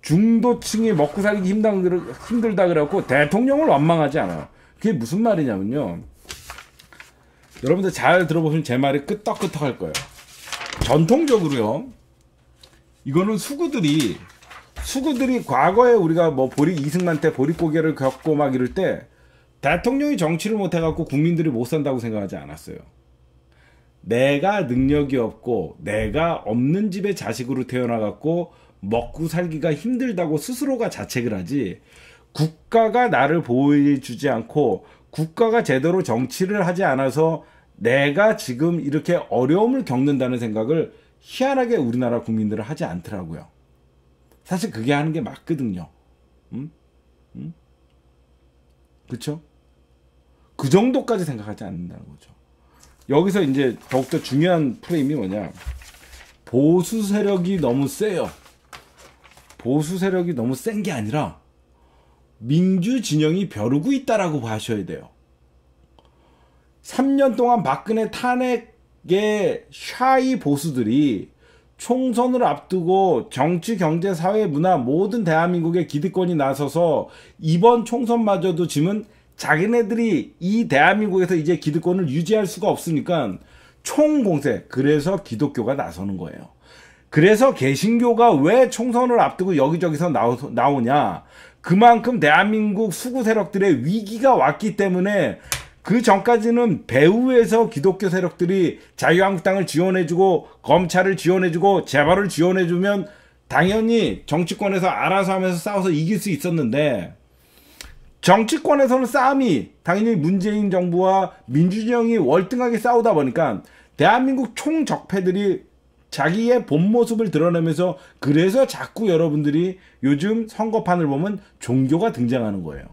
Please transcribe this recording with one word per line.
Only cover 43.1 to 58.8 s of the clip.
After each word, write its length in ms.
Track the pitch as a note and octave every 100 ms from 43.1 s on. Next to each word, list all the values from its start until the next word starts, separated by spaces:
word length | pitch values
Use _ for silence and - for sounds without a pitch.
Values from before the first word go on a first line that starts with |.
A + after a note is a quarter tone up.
| G#2 E2+ D#2+ - _ _ _ _ _ _ _ _ _
사실 280 | - F3+ G3
그게 220 | A2 A#2
하는 200 | C#3+ D#3
게 80 | D#3+
맞거든요. 680 | A2 C3 - D#3+ B2 F2+ D#2+ _ _ _ _ _ _
음? 180 | A2+ D3+ _ _ _ _ _ _ -
음? 180 | D3+ - _ _ _ _ _ _ _ _ _ _ _ _ _ _ _
그쵸? 320 | B2 - D#3 _ _ _ _ _ _ _ _ _ _ _ -
그 140 | C#3
정도까지 560 | F3 B3 C4 - A3 E3
생각하지 380 | A#2+ G#2 G#2 G#2+
않는다는 420 | E2+ F2 F2+ -
거죠. 240 | C#2+ _ _ _ _ _ _ - _ -
여기서 300 | C#3 F#3+ G3
이제 360 | D3+ C3+ C3 G#2+ -
더욱더 320 | C3 B2+ D#3+
중요한 580 | - C3+ F3 E3+ C#3 G#2
프레임이 360 | - E3+ C3+ D3+
뭐냐? 360 | F#2+ G#2 F2+ - - - - - - - - _ -
보수 580 | B2 D3 F3+ E3+ A3+
세력이 540 | G3+ G#3 G3+ G3 F3 F#3+
너무 280 | C3 B2+ C#3
세요. 400 | - G#3+ F3 G#2+ - - _ _ -